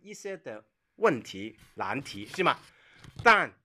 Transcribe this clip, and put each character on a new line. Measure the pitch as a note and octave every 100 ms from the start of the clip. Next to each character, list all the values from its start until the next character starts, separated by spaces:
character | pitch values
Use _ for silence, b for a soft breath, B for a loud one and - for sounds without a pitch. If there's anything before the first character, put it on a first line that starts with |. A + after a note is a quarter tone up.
一 | F#3+
些 | G3+ G3+ F#3
的 | - G#2+ - _ _ -
问 | G#3+ C3
题、 | - F#2+ G#2+ - -
难 | - G2 A#2
题， | C#3 G2 G2+
是 | -
吗？ | F3 B2 B B B B B -
但 | A#3+ G#3 C#3+ -